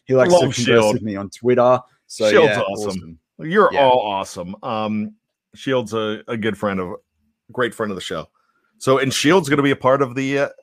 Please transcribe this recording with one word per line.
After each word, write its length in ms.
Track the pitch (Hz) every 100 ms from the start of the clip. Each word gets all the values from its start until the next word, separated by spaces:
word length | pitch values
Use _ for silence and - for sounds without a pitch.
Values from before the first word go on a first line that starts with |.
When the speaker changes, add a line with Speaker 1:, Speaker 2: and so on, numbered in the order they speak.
| -
Speaker 1:
He 100 | 131
likes 180 | 127
Speaker 2:
Love 80 | 175
Speaker 1:
to 40 | 135
converse 180 | 123 120
Speaker 2:
Shield. 280 | 117 107 113
Speaker 1:
with 80 |
me 120 | 107 98
on 140 | 98
Twitter. 500 | - 120 123 123 127 - _ _
So, 220 | - 107
Speaker 2:
Shield's 280 | 104 110 104
Speaker 1:
yeah, 40 |
Speaker 2:
awesome. 260 | 98 101 104
Speaker 1:
awesome. 320 | 92 82 80 _ -
Speaker 2:
You're 320 | 160 208 180
Speaker 1:
Yeah. 140 | 147 131
Speaker 2:
all 160 | 127
awesome. 540 | 104 98 92 95 87 98
Um, 540 | 131 110 107 107 107 - _ _ _ -
Shield's 380 | 139 127 107
a, 280 | 113 107 107 -
a 80 | 117
good 220 | 110 98
friend 240 | 104 95
of, 140 | 90 - _ _ _ _ _
great 200 | 123 117
friend 200 | - 107
of 20 | 92
the 60 |
show. 260 | - 82 - _ _ _ _ _
So, 220 | 131 131
and 140 | 131
Shield's 340 | - 143 190 139
gonna 160 | 143
be 80 | 139
a 40 | 131
part 260 | 127 135
of 140 | 127 127
the, 240 | 135 139
uh, 100 | 143 -